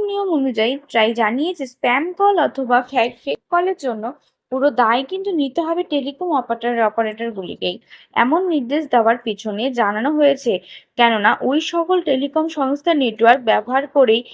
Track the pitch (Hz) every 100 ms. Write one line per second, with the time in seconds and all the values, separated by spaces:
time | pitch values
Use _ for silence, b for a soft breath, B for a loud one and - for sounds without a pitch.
0 | 415 403 392 320 269 220 220 277 - 233
1 | 220 226 214 240 320 349 262 - 247 247
2 | 330 359 403 392 262 - 254 247 254 269
3 | 233 247 - - - 349 359 381 262 214
4 | 220 285 _ _ - 262 277 233 226 240
5 | 269 381 392 349 277 269 320 339 349 285
6 | 262 277 359 294 240 233 240 240 220 220
7 | 220 214 233 208 180 175 185 190 B B
8 | B - 240 320 381 311 240 285 302 247
9 | 220 240 - 202 220 202 254 240 208 208
10 | 247 302 294 277 247 185 B B B -
11 | 233 226 208 233 240 285 311 339 330 370
12 | 320 262 277 311 320 320 269 285 339 311
13 | 254 214 226 262 233 208 214 262 277 294
14 | 254 226 240